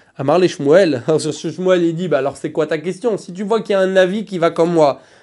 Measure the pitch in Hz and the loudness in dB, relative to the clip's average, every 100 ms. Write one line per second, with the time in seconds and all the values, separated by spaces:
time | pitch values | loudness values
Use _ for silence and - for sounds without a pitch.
0 | _ - 139 165 180 - 139 165 185 127 | _ -6 0 2 2 0 2 4 4 0
1 | 113 156 156 - 170 151 185 185 170 165 | 0 -2 -2 -6 -8 -4 0 2 2 -2
2 | 185 143 135 135 156 156 151 160 156 185 | -2 -2 -2 -6 -8 -4 -4 -4 -6 -6
3 | 240 185 - 175 202 214 - 196 190 190 | -4 -4 -8 -10 -4 -2 0 0 2 2
4 | 185 208 185 185 165 165 170 165 147 123 | 2 0 -6 -2 -2 0 0 4 2 0
5 | - _ | -10 _